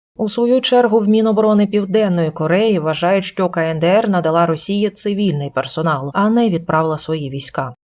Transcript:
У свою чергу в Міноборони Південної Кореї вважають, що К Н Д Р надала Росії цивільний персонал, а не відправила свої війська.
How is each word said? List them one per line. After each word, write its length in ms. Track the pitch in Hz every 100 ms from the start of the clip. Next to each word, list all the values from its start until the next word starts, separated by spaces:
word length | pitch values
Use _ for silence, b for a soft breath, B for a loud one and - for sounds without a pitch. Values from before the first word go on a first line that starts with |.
| _ -
У 120 | 214
свою 320 | 233 240 254
чергу 380 | 247 247 240 220
в 80 | 208
Міноборони 600 | 220 220 208 214 208 202
Південної 640 | 208 196 214 208 175 156
Кореї 480 | 156 156 185 220 185
вважають, 460 | 156 147 175 196 185
що 240 | - 180
К 120 | 175
Н 180 | 160 160
Д 80 | 165
Р 220 | 202 226
надала 360 | 180 160 165 170
Росії 440 | 156 - 202 208
цивільний 600 | 202 208 202 202 147 139
персонал, 600 | - - - 160 143 139
а 160 | 190 214
не 200 | 233 226
відправила 480 | 165 165 160 160 156
свої 320 | - 160 139
війська. 440 | 135 - - 131 -